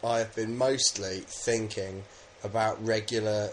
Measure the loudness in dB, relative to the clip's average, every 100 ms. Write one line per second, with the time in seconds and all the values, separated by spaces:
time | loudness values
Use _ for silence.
0 | 2 2 2 -2 -4 2 2 4 2 0
1 | -4 -6 -8 -6 0 0 0 -4 -6 -8
2 | -12 -18 -20 -10 -4 2 2 0 0 0
3 | 0 0 2 0 -2